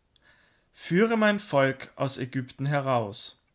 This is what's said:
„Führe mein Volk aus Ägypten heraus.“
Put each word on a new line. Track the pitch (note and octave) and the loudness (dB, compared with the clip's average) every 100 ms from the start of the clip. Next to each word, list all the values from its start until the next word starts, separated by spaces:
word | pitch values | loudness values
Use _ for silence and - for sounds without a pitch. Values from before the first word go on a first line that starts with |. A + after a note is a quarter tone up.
| _ _ _ _ _ _ _ | _ _ _ _ _ _ _
„Führe | - - E3+ A3+ A#3 | -14 -2 2 4 4
mein | G#3+ G3+ | 2 2
Volk | - C#3+ C3+ C3+ - - | 0 2 2 0 -8 -4
aus | C3+ - | -4 -2
Ägypten | C3 C3+ B2+ - C3+ | -4 -6 -6 -6 -2
heraus.“ | D3 C3+ B2 G#2+ G2 - - _ | 0 2 0 0 -6 -10 -12 _